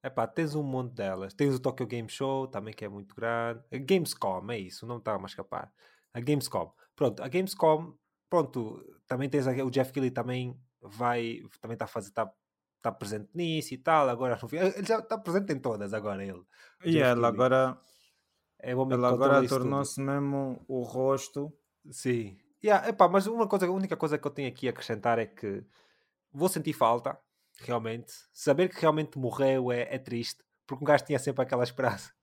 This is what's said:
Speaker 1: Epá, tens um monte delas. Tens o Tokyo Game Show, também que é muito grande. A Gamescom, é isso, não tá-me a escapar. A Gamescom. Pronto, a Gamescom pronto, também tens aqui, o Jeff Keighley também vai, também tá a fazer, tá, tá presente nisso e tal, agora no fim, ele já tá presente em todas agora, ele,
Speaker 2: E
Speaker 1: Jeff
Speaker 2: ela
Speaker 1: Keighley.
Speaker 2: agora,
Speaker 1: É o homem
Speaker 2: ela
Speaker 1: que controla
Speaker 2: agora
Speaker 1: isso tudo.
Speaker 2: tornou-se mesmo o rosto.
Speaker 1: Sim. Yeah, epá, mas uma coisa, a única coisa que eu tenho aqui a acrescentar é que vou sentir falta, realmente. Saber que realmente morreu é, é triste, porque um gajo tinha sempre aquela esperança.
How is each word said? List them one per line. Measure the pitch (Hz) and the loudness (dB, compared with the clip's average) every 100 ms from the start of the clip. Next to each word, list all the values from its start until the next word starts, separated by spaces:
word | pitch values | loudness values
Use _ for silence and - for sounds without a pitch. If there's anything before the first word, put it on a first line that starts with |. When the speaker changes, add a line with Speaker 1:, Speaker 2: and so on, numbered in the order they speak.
Speaker 1:
Epá, | 131 - 113 | -4 -2 -2
tens | - 160 | 0 -2
um | 151 | -2
monte | 143 131 123 | -2 -2 -4
delas. | 110 98 95 98 | -4 -4 -4 -6
Tens | - 143 127 | 0 2 2
o | |
Tokyo | 127 127 120 | 0 -2 -4
Game | 120 113 | -4 -8
Show, | - 135 135 131 | -6 -2 -2 -4
também | 123 107 | -8 -10
que | 107 104 | -10 -10
é | |
muito | 101 101 - | -10 -14 -6
grande. | 113 117 117 117 _ | -2 -2 -2 -6 _
A | 127 | -10
Gamescom, | 127 190 160 - 104 92 98 | 0 0 0 -4 -4 -4 -6
é | 117 | -8
isso, | 92 - 113 | -8 -12 -10
não | 120 | -8
tá-me | 107 101 | -4 -4
a | 98 | -6
escapar. | - 95 - - _ _ _ _ | -12 -10 -10 -10 _ _ _ _
A | 120 | -8
Gamescom. | 123 147 127 95 82 _ _ - | -2 0 0 -4 -6 _ _ 0
Pronto, | 135 101 | 0 0
a | 131 | -4
Gamescom | 175 190 - 160 156 160 - _ _ _ | -4 -4 2 4 4 -2 -16 _ _ _
pronto, | 175 151 127 110 - - - _ | 0 0 -4 -6 -10 -18 -20 _
também | 127 139 | -4 0
tens | 147 131 | 0 0
aqui, | 131 | 0
o | 131 | 0
Jeff | 131 127 | 0 0
Keighley | 143 127 | 0 -2
também | 127 120 127 123 123 _ _ | -2 -4 -4 -6 -12 _ _
vai, | 104 104 120 120 117 117 - - | -20 -2 0 0 -2 -8 -12 -16
também | 113 113 | -12 -8
tá | 110 | -6
a | |
fazer, | 113 98 | -8 -6
tá, | - 107 _ _ _ _ _ | -4 -4 _ _ _ _ _
tá | 120 | -6
presente | - 101 107 101 170 | -4 -8 -8 -8 -6
nisso | 170 160 135 131 | -2 -2 -4 -6
e | |
tal, | 165 160 135 | 2 4 4
agora | 120 127 113 | 2 -2 -2
no | 117 | -4
fim, | 156 | 0
ele | 185 190 | 0 0
já | 196 220 | -2 -2
tá | 220 220 | -2 -6
presente | 190 180 196 | 0 -2 0
em | 139 | -2
todas | 123 107 101 | -2 -4 -4
agora, | 107 104 98 98 | -4 -4 -6 -8
ele, | 90 92 _ - _ | -12 -18 _ -20 _
Speaker 2:
E | 180 | 2
Speaker 1:
Jeff | 160 | 4
Speaker 2:
ela | 131 120 120 | 6 6 2
Speaker 1:
Keighley. | |
Speaker 2:
agora, | 104 127 131 131 123 _ _ _ _ _ _ _ _ | 4 4 6 4 -2 _ _ _ _ _ _ _ _
Speaker 1:
É | 127 127 | -4 0
o | |
homem | 131 127 | 2 4
Speaker 2:
ela | 123 | 4
Speaker 1:
que | |
controla | 120 139 | 4 6
Speaker 2:
agora | 139 127 | 6 6
Speaker 1:
isso | 135 | 2
tudo. | |
Speaker 2:
tornou-se | 127 139 131 - | 2 -2 -2 -4
mesmo | 135 143 139 139 135 127 - | -2 -2 -2 -2 -4 -8 -6
o | 131 | -6
rosto. | 120 123 131 135 - 143 147 - _ _ 143 | -4 0 2 0 -2 -8 -8 -12 _ _ -20
Speaker 1:
Sim. | 135 131 120 104 92 _ _ | -6 -2 -2 -2 -12 _ _
Yeah, | 208 196 - | 4 4 4
epá, | 202 180 | 6 8
mas | 196 196 | 8 2
uma | 233 208 | 0 2
coisa, | 202 180 | 2 2
a | |
única | 190 190 - | 0 -2 -2
coisa | 156 147 | 0 0
que | 147 | -4
eu | |
tenho | 139 135 | -6 -6
aqui | - 127 | -4 -4
a | |
acrescentar | 117 - 110 120 113 | -4 -6 -2 2 2
é | 107 | 0
que | - 107 101 101 _ _ _ _ _ _ | -6 -8 -8 -10 _ _ _ _ _ _
vou | 135 180 | -2 0
sentir | 180 151 | 0 -4
falta, | 147 113 120 135 - _ _ _ - | 2 4 4 -2 -10 _ _ _ -18
realmente. | - 120 113 117 117 - _ | -4 -4 -2 -8 -12 -20 _
Saber | - - 139 185 | -4 2 4 4
que | - | 4
realmente | 160 156 151 139 | 4 4 -2 -4
morreu | 127 139 135 135 123 | -4 2 4 4 2
é, | 120 120 | -2 -4
é | 131 | -6
triste, | - 120 117 - _ _ - | -6 -6 -6 -10 _ _ -12
porque | 127 | -4
um | 147 | 4
gajo | 143 - | 4 6
tinha | 139 | 0
sempre | - 135 | 0 -2
aquela | 127 127 | 0 0
esperança. | 123 - 127 98 - _ | 0 0 -2 -2 -10 _